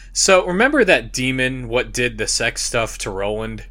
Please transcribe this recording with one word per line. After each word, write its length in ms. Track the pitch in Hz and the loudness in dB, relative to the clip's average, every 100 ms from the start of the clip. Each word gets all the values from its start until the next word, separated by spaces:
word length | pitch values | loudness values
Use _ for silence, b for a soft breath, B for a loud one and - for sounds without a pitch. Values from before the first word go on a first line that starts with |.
| B | B
So, 340 | - - 185 180 | 0 4 4 4
remember 360 | 180 262 294 | 2 2 4
that 300 | 196 143 113 | 4 4 2
demon, 540 | - 127 131 127 131 120 | -4 -2 0 -2 -2 -2
what 260 | 123 113 | -2 -2
did 240 | 123 123 110 | -2 -2 -2
the 80 | 104 | -4
sex 360 | - 117 - | -2 -2 -2
stuff 340 | - 120 110 - | -2 -2 -2 -4
to 120 | 113 | -8
Roland? 540 | 95 101 107 110 107 - | -4 -4 -4 -6 -10 -12